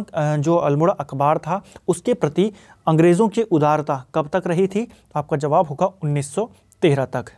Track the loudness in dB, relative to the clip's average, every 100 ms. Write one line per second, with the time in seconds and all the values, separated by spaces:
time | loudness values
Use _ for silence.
0 | -2 -4 -2 0 0 2 2 2 2 0
1 | -6 -2 0 0 -2 -8 -8 -8 -4 -2
2 | -2 -2 -2 0 -2 -4 -20 -6 0 4
3 | 4 4 2 0 0 2 2 2 -2 -6
4 | -4 -6 -2 -2 -2 0 0 -2 -6 -12
5 | _ -8 -4 -4 0 2 0 -2 -4 -2
6 | -4 -2 -4 -6 -6 -10 _ _ 2 2
7 | -2 -6 -10